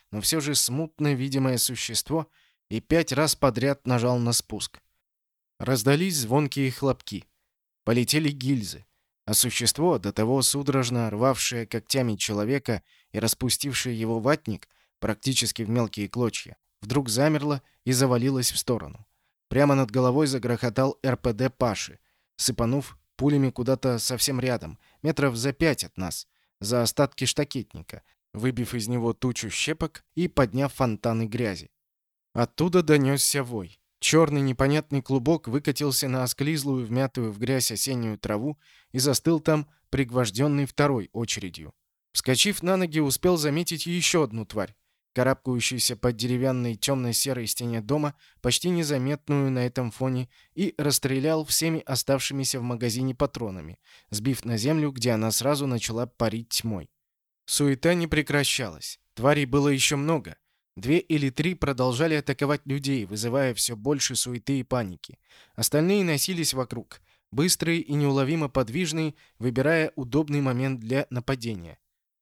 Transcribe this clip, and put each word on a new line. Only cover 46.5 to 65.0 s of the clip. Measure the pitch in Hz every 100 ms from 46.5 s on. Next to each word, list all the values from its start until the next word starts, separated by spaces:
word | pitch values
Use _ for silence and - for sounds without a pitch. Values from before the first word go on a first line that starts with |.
| 127 120
темно-серой | 110 - 135 123 113 139 123 117
стене | - 120 117
дома, | 104 151 147 - _ _
почти | 123 120 175
незаметную | 175 151 143 127 147 - 143 135
на | 127
этом | 123 135 123
фоне, | - 131 127 127 _ _ -
и | 190 -
расстрелял | 147 135 135 135 147 160
всеми | 151 - 160 160 -
оставшимися | 127 - 135 - 139 131 135
в |
магазине | 120 120 120 113 131
патронами, | 123 143 - 113 92 78 82 _ - -
сбив | 104 120 127
на | 120 117
землю, | 123 160 151
где | 131 123
она | 110 110
сразу | 107 127 135 139
начала | 120 - 113 123
парить | - 113 113 117
тьмой. | - 117 101 - _ _ _ _ _ -
Суета | - 143 135 165
не | 175 165
прекращалась. | 151 147 143 135 - 110 78 - - _
Тварей | - 127 147 135
было | 139 143
еще | 135 127 143
много. | 147 160 - - _ _ _
Две | - 110 170
или | - 156 139
три | - 165
продолжали | 185 - 131 127 120 165
атаковать | 151 143 139 139 147
людей, | - 139 135 135
вызывая | 95 104 117 131 131
все | 110 - 113
больше | 117 147 - 120
суеты | 127 123 - 139
и |
паники. | 120 127 104 85